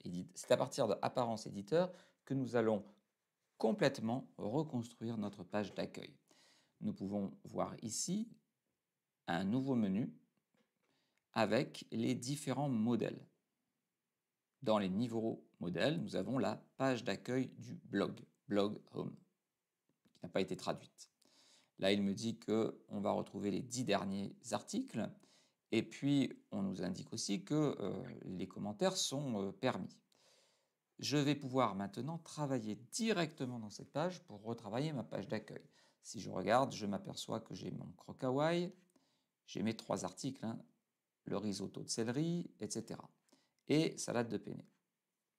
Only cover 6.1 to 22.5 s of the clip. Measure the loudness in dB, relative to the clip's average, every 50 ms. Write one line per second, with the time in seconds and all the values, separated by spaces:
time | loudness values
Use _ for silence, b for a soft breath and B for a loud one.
6.1 | -16 _ _ b b b b b b b b b b _ -4 -4 -4 -2 -2 0
7.1 | 0 0 0 -2 -4 -10 -14 -6 -2 -2 -2 -2 -4 -6 -6 -6 -4 -4 -2 -2
8.1 | -2 -2 -2 -4 -8 -16 _ _ _ _ _ _ _ _ _ _ _ _ _ _
9.1 | _ _ _ -2 0 0 2 2 2 2 2 4 4 4 4 4 4 2 2 0
10.1 | -4 -10 _ _ _ _ _ _ _ _ _ _ _ _ _ _ _ _ _ _
11.1 | _ _ _ _ 0 2 4 4 4 2 2 0 -4 -12 -12 -6 -2 0 2 2
12.1 | 0 0 -2 -4 -4 -2 -2 -2 0 0 0 2 2 2 4 4 4 2 2 -2
13.1 | -2 -6 -12 -18 _ _ _ _ _ _ _ _ _ _ _ _ _ _ _ _
14.1 | _ _ _ _ _ _ _ _ _ _ 2 4 4 4 4 2 2 2 0 0
15.1 | 0 0 0 0 -2 -4 -8 _ _ _ -4 -2 0 2 2 2 2 0 -2 -2
16.1 | -2 -2 0 0 2 2 2 2 0 -2 -8 _ _ 0 2 2 2 2 0 -2
17.1 | -2 -2 -2 0 0 0 0 -2 -4 -10 -10 -10 -10 -12 -6 0 2 4 4 2
18.1 | 0 -4 -12 -18 _ _ _ 2 4 4 4 4 0 -4 -10 -8 -6 -6 -6 -6
19.1 | -8 -10 -18 _ _ _ _ _ _ _ _ _ _ _ _ _ _ _ _ _
20.1 | _ _ -14 -4 -2 -2 0 0 -4 -4 -2 -4 -4 -4 -8 -14 _ -20 -20 -20
21.1 | _ _ b b b b b b b b b b b 0 4 4 4 6 4 2
22.1 | 2 0 -2 -2 -4 -2 0 2